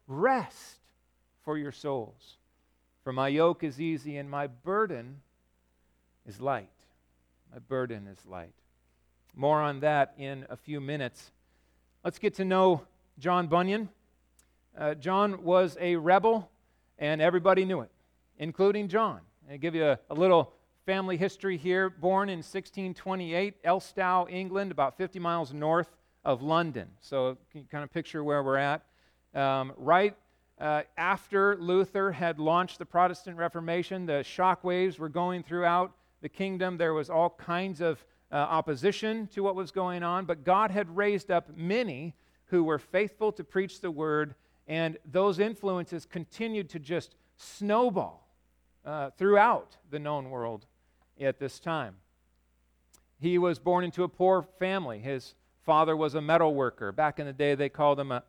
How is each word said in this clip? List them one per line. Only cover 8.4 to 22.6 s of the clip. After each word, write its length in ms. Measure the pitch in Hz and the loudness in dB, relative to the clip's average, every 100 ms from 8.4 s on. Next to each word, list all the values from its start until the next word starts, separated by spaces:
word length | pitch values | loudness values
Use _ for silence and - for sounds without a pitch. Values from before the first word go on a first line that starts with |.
| 85 _ _ _ _ _ _ _ _ - | -14 _ _ _ _ _ _ _ _ -4
More 240 | 143 151 | 0 2
on 200 | 151 139 | 0 -2
that 340 | 151 147 139 - | 0 2 0 -2
in 260 | 139 135 131 | -12 -12 -12
a 40 | 123 | -16
few 240 | - 147 | -10 -10
minutes. 520 | 135 151 123 - - _ _ _ _ _ _ _ | -6 -6 -6 -10 -20 _ _ _ _ _ _ _
Let's 160 | 175 - | -8 -2
get 160 | 214 - | -4 -2
to 100 | 190 | 0
know 380 | 185 190 160 - _ _ - | 4 6 4 -2 _ _ -8
John 300 | 147 180 170 | 0 0 2
Bunyan. 420 | 170 180 208 214 _ _ _ _ _ _ _ _ - | 2 2 -2 -4 _ _ _ _ _ _ _ _ -6
Uh, 160 | 151 | -4
John 500 | 151 143 190 208 190 | -4 0 2 2 0
was 320 | 170 180 185 143 | 4 4 4 2
a 140 | 175 170 | 0 0
rebel, 560 | 160 190 214 220 180 _ _ _ _ - | 6 6 6 2 -2 _ _ _ _ -6
and 200 | 147 156 | -4 2
everybody 460 | 160 180 180 185 190 | 4 4 4 4 2
knew 160 | 180 | -2
it, 80 | 113 _ _ _ _ - | -6 _ _ _ _ -10
including 520 | 156 - 196 208 202 | -8 2 2 2 0
John. 320 | 202 214 107 82 _ - | -2 -2 -4 -16 _ -18
I'll 60 | 143 | -6
give 160 | 160 | -4
you 120 | 160 151 | 0 2
a, 140 | 127 - | 2 -2
a 20 | |
little 400 | 147 185 170 139 _ _ _ - | 0 6 6 4 _ _ _ -4
family 320 | 190 185 175 | -4 -2 -2
history 400 | 190 190 196 170 | -4 -4 -6 -4
here. 320 | 170 180 190 | 0 0 0
Born 400 | - 170 190 202 | 0 0 2 0
in 120 | 175 | -6
sixteen 500 | - 196 | -8 -10